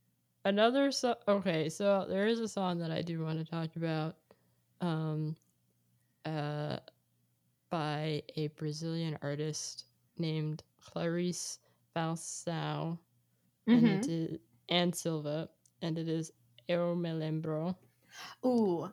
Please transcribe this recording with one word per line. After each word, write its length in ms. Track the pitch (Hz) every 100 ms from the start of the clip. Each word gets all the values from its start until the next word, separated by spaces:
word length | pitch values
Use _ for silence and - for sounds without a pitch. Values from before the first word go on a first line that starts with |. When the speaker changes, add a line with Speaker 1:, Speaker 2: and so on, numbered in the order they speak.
| _ _ _ _
Speaker 1:
another 480 | 196 202 226 269 277
so-, 240 | 254 247 226 -
okay, 400 | 202 190 160 160
so 380 | - 202 196 -
there 180 | 190 208
is 140 | 233
a 80 | 220
song 300 | - 185 175
that 120 | 165
I 120 | 160
do 200 | 170 165
wanna 220 | 160 160
talk 320 | 160 165 160 165
about, 400 | 165 160 160 - _ _ _ _ _ _
um, 560 | 180 160 156 156 156 156 _ _ _ _ _ _ _ _
uh, 540 | 160 156 147 147 151 - - _ _ _ _ _ _ _ _
by 520 | 170 151 147 156 147 - -
a 120 | 151
Brazilian 720 | 151 156 151 165 165 165 151
artist 640 | 143 147 156 151 - - - _ _ -
named 440 | 165 156 151 156 - _
Clarice 800 | - 165 170 170 180 170 - - _ _ _ 170
Falsao, 1000 | 160 165 - - - 160 151 151 160 170 - _ _ _ _ _ -
and 160 | 240 226
it 100 | 196
Speaker 2:
Mm-hmm. 100 | 269
Speaker 1:
is, 300 | 165 160 160 - _ -
and 260 | 170 175
Silva, 540 | 170 170 160 147 151 151 - _ _
and 160 | 175 165
it 100 | 160
is 240 | 160 160 - _ - -
Eu 260 | 175 175 175
Me 140 | 170
Lembro. 680 | 160 156 156 160 156 170 180 _ _ _ - - -
Speaker 2:
Ooh, 480 | 254 247 208 170 170